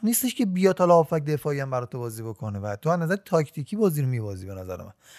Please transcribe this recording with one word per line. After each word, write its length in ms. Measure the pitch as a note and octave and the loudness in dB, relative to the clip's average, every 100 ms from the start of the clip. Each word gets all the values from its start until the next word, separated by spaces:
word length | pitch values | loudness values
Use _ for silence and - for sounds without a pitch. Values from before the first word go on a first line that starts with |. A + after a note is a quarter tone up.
نیستش 320 | A3 A#3 B3 - | -2 0 -2 0
که 100 | G#3+ | 0
بیاد 340 | F3+ F#3+ F#3 | 4 4 4
حالا 160 | F3 E3+ | 6 6
هافبک 280 | D#3 E3 D3 | 6 0 0
دفاعی 340 | D3 D3+ C#3+ | -2 -2 -4
هم 100 | C3+ | -2
برات 260 | B2+ A#2+ B2+ | -4 -4 -8
بازی 280 | A#2+ A2 | -8 -8
بکنه 360 | A2+ G#2+ G#2+ G2+ | -10 -8 -6 -6
و 160 | G#2 G2+ | -6 -4
تو 140 | D3+ | 0
از 100 | F3 | 0
نظر 160 | E3 G3 | 0 -4
تاکتیکی 600 | - E3 D3 - C3 G#3+ | 0 0 0 -6 -8 0
بازی 260 | G3+ D3+ | 2 2
رو 60 | C3 | 0
میبازی 380 | A#2+ G#2 F#2+ F#2 | -2 -4 -8 -10
به 80 | |
نظر 240 | F#2+ F#2 F2+ | -12 -10 -10
من. 160 | F#2 - _ | -12 -18 _